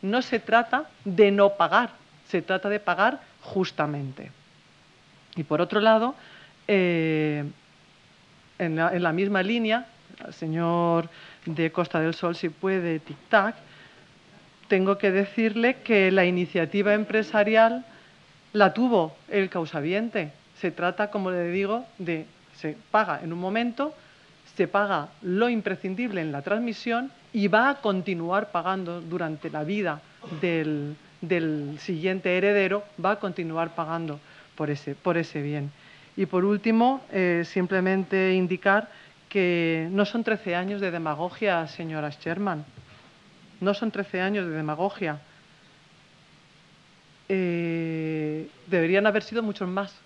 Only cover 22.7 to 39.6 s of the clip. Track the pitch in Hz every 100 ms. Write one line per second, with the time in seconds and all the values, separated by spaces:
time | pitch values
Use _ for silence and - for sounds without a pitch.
22.7 | 151 - 214 208 151 170 170 185 214 240
23.7 | 226 285 302 - - - - - - 180
24.7 | 202 202 180 151 - 185 185 233 233 196
25.7 | 190 190 190 247 190 160 143 139 214 240
26.7 | 214 - 233 269 - - 226 202 208 254
27.7 | 277 220 190 180 175 165 190 208 175 170
28.7 | 190 180 175 165 175 165 151 165 151 151
29.7 | 202 180 151 - - - 160 175 165 156
30.7 | 151 147 151 - - 170 175 160 151 143
31.7 | 147 - 170 180 190 185 180 196 208 190
32.7 | 202 202 - 175 208 202 170 165 160 165
33.7 | 160 156 165 165 147 - - - - 151
34.7 | 143 - 139 - 170 165 156 143 147 143
35.7 | - - - - - 190 185 190 208 214
36.7 | 226 240 269 - 196 180 170 165 - 185
37.7 | 190 185 190 185 190 190 185 180 185 202
38.7 | 196 233 - - - _ 202 180 175